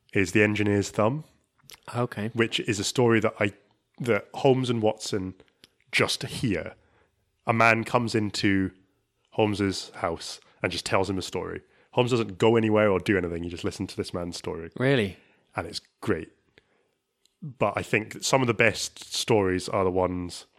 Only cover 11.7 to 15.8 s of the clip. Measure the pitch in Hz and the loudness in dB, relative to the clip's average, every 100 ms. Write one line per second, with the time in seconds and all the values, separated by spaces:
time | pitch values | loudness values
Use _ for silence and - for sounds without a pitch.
11.7 | _ _ - 123 123 107 92 113 117 110 | _ _ 0 2 2 -2 2 4 4 4
12.7 | 107 107 92 98 98 87 85 87 87 98 | 4 4 2 2 0 0 -6 -8 -6 -8
13.7 | - 95 - 95 92 87 - - 82 82 | -6 -8 -8 -8 -6 -8 -8 -10 -10 -12
14.7 | - 131 135 101 87 _ _ _ - 87 | -2 0 2 0 -6 _ _ _ -8 -8
15.7 | - | -10